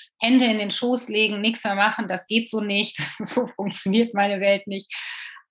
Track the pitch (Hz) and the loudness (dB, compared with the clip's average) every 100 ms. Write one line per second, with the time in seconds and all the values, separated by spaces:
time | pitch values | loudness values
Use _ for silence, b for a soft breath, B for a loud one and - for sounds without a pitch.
0 | B _ 226 254 240 214 202 - 240 247 | B _ 4 6 6 2 -2 -2 0 0
1 | - 214 214 208 214 226 208 196 208 208 | 0 2 2 2 -2 -2 -2 0 0 0
2 | 196 185 - 220 226 220 208 202 214 - | -4 -6 -2 -2 0 -2 0 0 -2 -6
3 | 147 - 208 - 247 - 208 - 196 214 | -8 -8 -4 -2 -2 -4 -6 -4 2 2
4 | 233 202 202 196 196 196 202 196 - B | 2 2 0 2 2 2 0 -8 -8 B
5 | B B B B _ | B B B B _